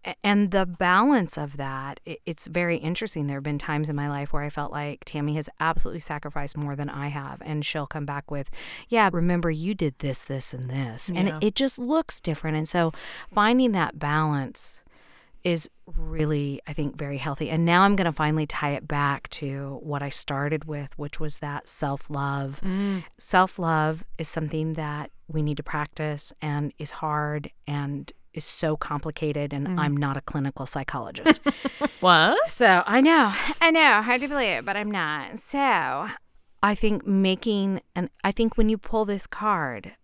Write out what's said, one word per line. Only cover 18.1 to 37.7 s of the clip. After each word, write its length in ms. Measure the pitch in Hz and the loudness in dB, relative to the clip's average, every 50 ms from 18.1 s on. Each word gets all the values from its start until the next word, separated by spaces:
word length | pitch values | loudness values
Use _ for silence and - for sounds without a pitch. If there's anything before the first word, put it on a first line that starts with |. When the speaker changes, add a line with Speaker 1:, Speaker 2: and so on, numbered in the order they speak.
| 156 | 0
Speaker 1:
finally 320 | - 156 151 151 156 151 | 0 0 2 2 0 0
tie 260 | 143 - - - 143 143 | -2 -4 -4 -4 -2 -4
it 140 | - - 151 | -4 -4 -4
back 400 | 151 143 143 143 139 139 - - | -2 0 0 0 0 -2 -6 -10
to 500 | - - 147 139 135 139 139 139 139 131 | -10 -8 -8 -8 -6 -8 -8 -8 -10 -10
what 220 | - 156 147 139 143 | -8 -6 -6 -4 -4
I 60 | 143 | 0
started 560 | 139 - - - 143 135 143 147 156 156 - | 2 2 2 2 -2 -2 -2 -2 -2 -4 -4
with, 300 | 156 151 147 143 139 - - | -6 -8 -8 -8 -10 -10 -10
which 200 | 147 143 - - | -10 -8 -4 -2
was 200 | 160 151 - - | 0 0 0 -2
that 280 | - 147 143 143 - - | -2 -6 -8 -6 -2 0
self-love. 960 | - - - 143 139 139 - - 147 139 139 139 139 139 139 135 135 - - | 0 2 2 0 -2 -4 -6 -6 -4 -4 -2 -2 -2 -4 -4 -6 -6 -4 -4
Speaker 2:
Mm. 420 | 185 185 190 202 202 196 185 165 - _ _ | -2 -2 -2 -2 -2 -4 -4 -6 -10 _ _
Speaker 1:
Self-love 880 | - - - 185 185 185 - - 180 165 160 156 156 156 160 160 - - - - | 0 4 6 6 4 4 2 -4 -2 0 2 2 2 0 -2 -4 -8 -10 -8 -2
is 80 | 160 - | 2 2
something 460 | - 165 160 147 160 156 156 160 160 | 2 2 0 -4 -4 -4 -4 -4 -4
that 360 | 156 156 147 147 147 147 - - - - - | -4 -6 -6 -6 -8 -10 -10 -14 -20 -16 -6
we 140 | 151 156 | -4 -2
need 160 | 151 151 147 139 | 0 0 -2 -4
to 60 | 139 | -6
practice 680 | - - 151 147 143 - - 156 151 147 147 - - - _ - | -4 -4 -4 -4 -4 -6 -6 -4 -4 -2 0 0 -2 -2 _ -4
and 300 | 151 143 147 147 147 - _ | -4 -2 -2 -2 -4 -6 _
is 140 | 151 147 | -8 -8
hard 580 | - - - 156 151 151 151 147 151 151 143 - - - - | -6 -4 -4 -2 -2 0 -2 -2 -4 -6 -6 -8 -16 -16 -10
and 460 | - 143 143 143 139 143 139 139 - - _ - - _ | -6 -4 -4 -4 -4 -6 -8 -8 -12 -18 _ -20 -14 _
is 100 | 160 147 | 0 2
so 320 | - - - - 156 156 - | 4 4 4 4 2 0 -2
complicated, 720 | - - 147 147 - 160 147 - - 151 143 147 143 143 | -4 -4 -4 -4 -4 -6 -6 -4 -4 -2 -2 -2 -4 -4
and 160 | 139 139 139 143 | -4 -4 -4 -2
Speaker 2:
Mm. 120 | 185 175 | 0 0
Speaker 1:
I'm 180 | 151 147 143 143 | 0 0 0 0
not 180 | 143 139 135 | 0 -2 -4
a 60 | 139 | -4
clinical 460 | - - - 151 135 139 - - 135 - | -8 -6 -4 -2 -2 -4 -4 -4 -2 -2
psychologist. 720 | - 143 135 - - 135 117 - - - - 320 302 - - | -2 -2 -2 -6 -6 -6 -8 -8 -10 0 4 4 4 4 4
<laughs> 540 | 294 269 - - 277 - - 294 285 - - | -4 -4 -4 -6 -8 -6 -4 -4 -4 -4 2
Speaker 2:
What? 460 | - 185 175 160 160 185 285 427 622 659 | 6 8 8 8 8 6 4 2 2 0
Speaker 1:
So, 360 | - - 247 214 185 180 175 | 2 4 6 8 8 6 4
I 160 | - 208 247 | 4 4 6
know, 320 | 269 311 330 320 262 208 196 - - - 302 - | 6 8 8 6 6 4 2 -2 -4 -4 0 4
I 120 | 330 330 | 4 6
know, 300 | 320 330 311 285 233 208 214 | 6 8 8 8 6 6 4
hard 180 | 233 247 254 | 2 0 0
to 60 | 277 277 | 0 -2
believe 320 | 294 285 254 208 175 120 | -2 0 0 0 0 -2
it, 60 | 120 | -2
but 120 | - 196 202 | -4 -4 -4
I'm 140 | 208 208 | -4 -4
not. 480 | 208 196 170 151 151 151 127 90 - 220 | -2 -2 -2 -2 -2 -4 -6 -4 -2 0
So, 680 | - - - 277 277 269 226 180 156 131 127 139 170 214 - - _ _ _ - _ _ - _ | 0 2 2 2 2 4 4 2 2 0 -2 -4 -6 -8 -10 -14 _ _ _ -20 _ _ -4 _
I 140 | - 202 208 | 0 2 2
think 300 | 202 - 208 208 - - - | 2 2 2 2 0 0 2
making, 760 | 196 190 190 190 190 190 - 233 214 202 196 196 | 2 4 4 4 2 2 0 0 0 0 0 0